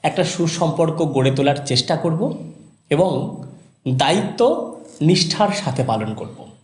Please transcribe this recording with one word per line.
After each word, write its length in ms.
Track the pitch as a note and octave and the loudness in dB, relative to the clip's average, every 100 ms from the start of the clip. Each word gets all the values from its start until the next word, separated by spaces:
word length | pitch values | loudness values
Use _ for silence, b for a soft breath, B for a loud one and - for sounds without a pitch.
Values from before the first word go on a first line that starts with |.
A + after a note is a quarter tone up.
একটা 220 | D#3 F#3 | -2 0
সুসম্পর্ক 800 | F3 - E3 - E3 D#3 E3 D#3+ | -2 0 -2 0 -2 2 0 0
গড়ে 260 | D#3+ C3+ C3 | 0 2 2
তোলার 260 | C3 C#3 C#3 - | 2 2 0 0
চেষ্টা 300 | A#2+ - D#3+ | -2 0 -2
করব 420 | E3+ D#3+ B3 - - - - _ _ | 0 -2 -2 -4 -12 -16 -20 _ _
এবং 520 | D3 F#3 C3 - - - B B _ C3 | 2 2 2 -4 -8 -14 B B _ -2
দায়িত্ব 880 | B2+ C#3+ F3+ - - A#3+ E4+ - - - - | 0 2 2 0 2 2 2 -4 -12 -20 0
নিষ্ঠার 500 | D3+ F#3 - - G#3 - | 4 4 2 0 0 0
সাথে 200 | - C3 | -4 -2
পালন 300 | A#2 A2 G#2+ | 0 -2 -2
করব। 320 | G#2+ - - - - | -6 -10 -14 -20 -20